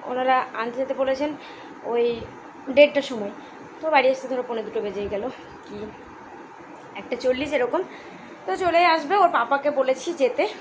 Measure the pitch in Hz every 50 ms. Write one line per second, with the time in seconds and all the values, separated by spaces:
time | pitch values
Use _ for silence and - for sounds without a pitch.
0 | - - 247 254 254 262 262 254 - - - 220 226 240 233 254 269 262 269 254
1 | 269 262 269 262 294 302 302 - - - - - - - - - - 202 233 240
2 | 240 240 233 226 226 - - - - - - - - - 262 269 294 285 294 285
3 | 277 - 262 226 202 202 202 - - - - - - - - - - 320 311 277
4 | 247 262 262 - - 247 262 247 240 - 240 226 214 208 - 226 202 208 190 202
5 | 208 196 202 196 220 254 - - - - - - - - 202 208 208 214 - -
6 | - - - - - - - - - - - - - - - - - - - 202
7 | - - 247 240 - 254 254 254 - - 294 269 247 240 247 339 370 - - -
8 | - - - - - - - - - - 381 381 381 349 320 339 349 349 320 320
9 | 294 285 381 403 381 339 294 262 240 233 277 277 285 294 - 269 262 254 262 262
10 | - 339 339 339 269 240 240 - 330 427 - -